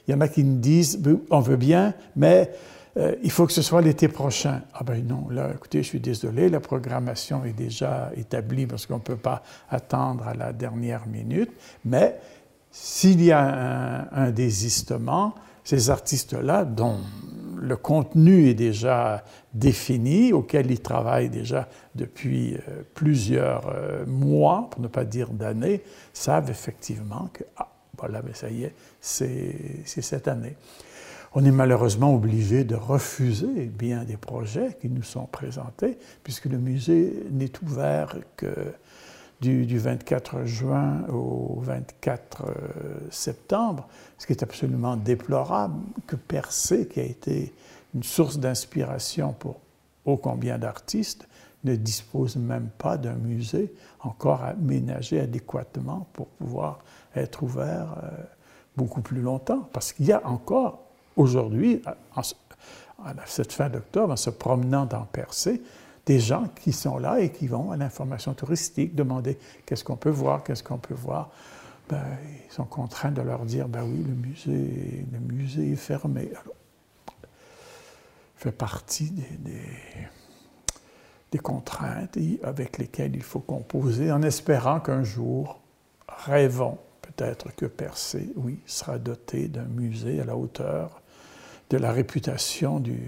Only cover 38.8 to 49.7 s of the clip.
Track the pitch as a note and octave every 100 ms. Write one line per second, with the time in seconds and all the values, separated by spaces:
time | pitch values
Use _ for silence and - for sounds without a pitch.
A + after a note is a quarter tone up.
38.8 | _ - - - - _ B2+ C3 A#2+ A#2+
39.8 | A#2+ B2 - C3 - C3 B2 A2+ C3 C#3
40.8 | C#3+ D3 F3+ B2 B2+ B2+ B2+ B2 B2+ C3
41.8 | B2+ - - B2 - - - - - -
42.8 | - - - - - A#2+ - G3 A3+ D3
43.8 | - - - _ - C3 A#2 - C3 B2+
44.8 | A#2+ A#2+ G#2 A#2+ - C#3 C3+ F#3+ G3+ D#3
45.8 | G3 - - C#3+ - D#3 - - - F3
46.8 | - - B2+ B2 - - - - - -
47.8 | _ C3+ - - D3+ C#3+ C3 B2+ - -
48.8 | C3 C3 - - C#3+ B2 - - _